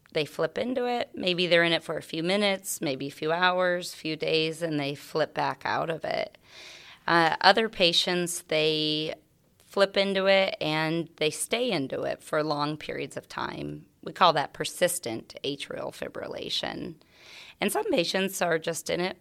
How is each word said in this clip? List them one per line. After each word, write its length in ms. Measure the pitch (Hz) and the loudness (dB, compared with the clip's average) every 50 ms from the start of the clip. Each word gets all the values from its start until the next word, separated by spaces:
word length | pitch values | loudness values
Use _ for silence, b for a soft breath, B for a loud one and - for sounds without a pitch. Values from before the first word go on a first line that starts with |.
| _ _ - | _ _ -2
they 100 | 160 147 | -2 -2
flip 320 | - - - 165 156 - | -2 -2 -2 -2 -2 0
into 300 | 190 214 247 254 247 247 | -2 -2 -2 -2 -2 -2
it. 240 | 247 240 240 - - - | -2 -2 -2 -4 -6 -6
Maybe 320 | - - 185 180 170 180 | -4 -2 0 2 2 2
they're 160 | 165 175 170 | 4 6 6
in 100 | 170 170 | 6 4
it 100 | 165 160 | 2 0
for 160 | - - 160 160 | 0 -2 -6 -6
a 40 | |
few 200 | - - - 160 | -6 -8 -6 -2
minutes, 580 | 160 175 190 208 208 202 196 190 196 - - - | 0 0 2 2 2 2 0 -2 -4 -8 -8 -4
maybe 280 | 180 151 131 131 139 139 | -2 -4 -2 -4 -4 -8
a 40 | |
few 180 | - - 156 156 | -8 -4 -2 -2
hours, 640 | 165 175 185 180 180 180 185 180 175 180 175 - | 0 2 4 4 4 4 2 2 2 0 -2 -6
few 240 | - - - 160 156 | -10 -8 -6 -6 -4
days, 460 | 156 160 160 160 160 156 160 160 151 | -2 0 2 2 2 2 0 -2 -4
and 180 | 170 160 151 147 | -4 -2 0 0
they 140 | 143 139 143 | -2 -2 -4
flip 400 | - - - - 156 147 - - | -6 -8 -4 0 0 0 0 0
back 280 | 151 143 139 131 - - | -2 -2 -2 -2 -4 -2
out 260 | 113 107 131 156 165 | -2 -2 0 -2 -2
of 140 | 165 151 - | -4 -4 -4
it. 340 | - - - - - - - B B B B B B B B B B B B B | -4 -2 -2 -4 -4 -8 -16 B B B B B B B B B B B B B
Uh, 300 | - 165 170 165 156 156 - | 2 4 6 6 4 4 6
other 260 | - 185 202 233 220 220 | 8 8 8 8 4 0
patients, 760 | - - 185 170 170 - - 190 180 180 175 170 - - - - | 2 4 4 4 4 4 2 2 0 0 0 -2 -4 -6 -4 0
they 640 | 160 156 156 156 156 151 156 151 151 151 156 156 - - _ _ _ _ _ _ _ _ _ | 2 2 4 4 2 2 0 0 0 -2 -2 -4 -6 -10 _ _ _ _ _ _ _ _ _
flip 300 | - - 196 196 190 - | -4 2 2 2 4 4
into 300 | 202 196 196 196 190 190 | 2 2 2 2 2 4
it 300 | 196 196 196 190 190 - - | 6 6 6 4 2 0 -2
and 480 | - 151 156 156 160 156 160 170 160 - - | -2 0 0 0 0 0 0 -2 -2 -4 -4
they 140 | - 156 156 | -2 0 0
stay 400 | 151 - - - 226 233 254 247 | 0 -2 -4 -2 -2 -2 0 0
into 320 | 196 156 135 131 - 139 | 0 -2 -2 -2 -4 -4
it 200 | 135 135 - - | -4 -4 -4 -6
for 200 | - - - 156 | -6 -2 0 0
long 340 | 151 156 151 147 147 147 156 | 0 0 0 -2 -2 -2 -4
periods 400 | 151 - - - 139 143 139 - | -6 -8 -8 -8 -8 -8 -8 -8
of 120 | 147 - - | -12 -12 -10
time. 560 | - - 123 - - - 147 147 147 151 160 - _ _ | -8 -6 -6 -6 -6 -6 -8 -8 -8 -12 -14 -20 _ _
We 100 | - - | -14 -6
call 200 | - - 190 170 | 0 4 6 6
that 200 | 151 151 139 - | 6 4 0 -2
persistent 800 | - - 156 - - - 180 175 170 - - 120 110 - - - - - - | -4 -6 -6 -6 -2 0 0 0 0 0 -4 -6 -6 -8 -10 -12 -14 -8 -6
atrial 480 | 135 143 139 - - - - - - | -6 -6 -6 -8 -8 -8 -8 -8 -8
fibrillation. 1000 | - - - - - - - - - - - - - - - - - - - - 160 - B B B B B B B B B B B B | -8 -10 -10 -10 -10 -10 -10 -10 -8 -10 -8 -6 -6 -4 -4 -6 -6 -6 -8 -10 -10 -14 B B B B B B B B B B B B
And 120 | 180 208 | -2 0
some 180 | - 403 427 440 | 0 0 0 0
patients 500 | 302 202 170 170 - 190 190 190 190 - | 2 2 2 2 0 0 0 0 -2 0
are 180 | 185 175 160 160 | 0 2 0 0
just 300 | 160 170 165 - - - | 0 -2 -6 -4 -4 -4
in 120 | 165 170 | -2 -2
it 180 | 175 185 - _ | -2 -4 -6 _